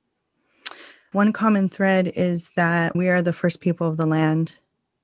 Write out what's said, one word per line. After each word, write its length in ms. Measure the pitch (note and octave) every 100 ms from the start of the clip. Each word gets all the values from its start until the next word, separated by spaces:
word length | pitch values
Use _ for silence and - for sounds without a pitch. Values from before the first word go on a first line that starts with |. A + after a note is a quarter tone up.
| _ _ _ _ _ _ - - - - _
One 220 | G3+ G#3
common 360 | - A3 G3+ F#3+
thread 440 | - F#3+ F#3 F3+ -
is 360 | F3+ E3+ - -
that 400 | E3+ E3+ E3 F3
we 140 | F#3
are 140 | F3+
the 100 | F3
first 280 | E3 F3 -
people 260 | F3+ E3+ E3
of 100 | D#3
the 80 | D#3+
land. 480 | D#3+ D#3 D#3+ D#3+ - _ _ _ _